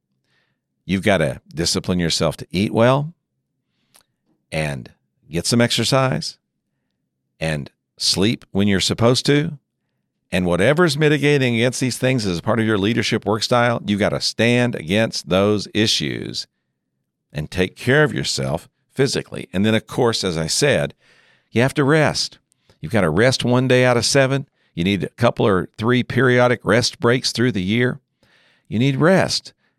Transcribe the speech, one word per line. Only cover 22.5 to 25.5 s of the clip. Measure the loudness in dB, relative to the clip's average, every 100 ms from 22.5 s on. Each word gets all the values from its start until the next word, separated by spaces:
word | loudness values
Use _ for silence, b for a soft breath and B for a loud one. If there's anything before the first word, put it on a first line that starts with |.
| _ b b
You've | -4
gotta | 0 2
rest | 4 2 2
one | 0 2 4
day | 4
out | 4 2
of |
seven. | 2 2 2 0 -6 _ _
You | -4
need | 0 0
a | -2
couple | 0 0 2
or | 2